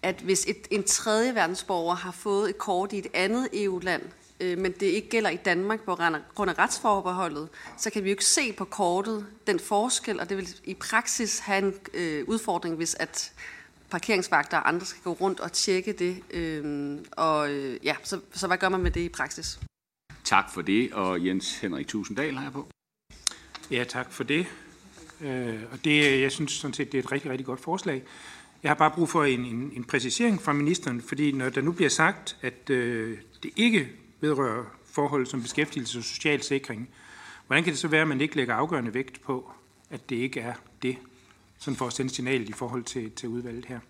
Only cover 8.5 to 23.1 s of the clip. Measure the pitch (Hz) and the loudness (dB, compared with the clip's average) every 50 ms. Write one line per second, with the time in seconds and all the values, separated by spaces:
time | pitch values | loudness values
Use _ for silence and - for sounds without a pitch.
8.5 | 196 - 190 - - - 202 175 175 190 202 220 226 214 208 202 - - _ - | -2 -6 -8 -8 -2 0 2 2 2 2 0 -2 -4 -4 -6 -10 -16 -6 _ 0
9.5 | 196 170 - - 214 202 220 254 254 - - - 208 - - 170 196 190 185 180 | 0 2 2 2 2 2 4 2 0 -2 -2 -2 -4 -4 -2 -4 -4 -4 -4 -8
10.5 | - - - - 190 - - - 220 226 240 - - - 233 202 - - - 202 | -12 -12 -10 -10 -8 -8 -6 0 0 0 2 2 -2 0 0 0 -2 -2 0 0
11.5 | 196 196 190 196 190 - - - - - 175 165 151 147 127 - 220 226 - - | 2 2 2 2 0 -2 -14 -10 -6 -4 -2 -2 -2 -2 0 0 -2 -2 0 -2
12.5 | 180 175 - 170 165 156 165 160 - - 160 - - - - - - - - - | -2 -2 -2 -4 -4 -2 -2 -4 -2 -4 -4 -4 -4 -8 -8 -8 -10 -16 -16 -16
13.5 | - - - - _ - - _ - 170 - - 220 185 180 - 180 147 143 - | -16 -18 -20 -20 _ -20 -10 _ -6 -4 0 2 2 2 2 4 4 4 4 4
14.5 | - 156 - - 160 175 185 - - - - 180 165 - 185 196 185 - - 170 | 0 2 2 2 2 2 -4 -6 -12 -8 -6 -6 -2 0 0 0 0 0 -6 -4
15.5 | - - - - 190 185 185 214 202 - 175 180 185 185 - - - 170 170 160 | -2 0 2 2 2 2 0 -2 -2 0 -2 -2 -2 -4 -10 -8 -6 -4 -2 -2
16.5 | 156 151 147 151 147 143 143 143 143 147 - - - - 165 160 156 151 147 143 | -2 -4 -4 -4 -4 -2 -4 -4 -6 -8 -10 -12 -2 0 2 4 4 2 2 0
17.5 | 143 143 139 135 120 - - 143 147 - - - 202 180 - _ - - 190 180 | -2 -2 -4 -4 -6 -4 -2 -2 -2 -2 -4 -6 -6 -6 -8 _ -8 -4 0 0
18.5 | 180 185 196 185 190 185 180 170 156 170 175 170 - - 135 147 - - 160 - | 2 4 4 2 2 2 2 2 0 0 -2 -4 -2 -4 -6 -4 -6 -8 -8 -8
19.5 | - - - - _ _ _ _ _ _ _ _ - - - - - 95 98 - | -8 -8 -12 -14 _ _ _ _ _ _ _ _ -20 -8 0 6 6 6 6 4
20.5 | - - 82 - 98 110 127 - - 104 95 92 92 87 87 92 92 95 - - | -4 -4 2 4 4 4 4 2 0 0 2 2 2 2 2 2 2 0 -2 -4
21.5 | - - - 95 85 69 - - - 107 95 - 107 113 147 156 135 131 139 143 | -6 -4 -4 -4 -4 -4 -6 -4 -4 -6 -4 -4 -2 -2 -2 -2 -2 -4 -8 -8
22.5 | 127 139 147 - - _ _ _ _ _ _ _ | -8 -10 -12 -12 -20 _ _ _ _ _ _ _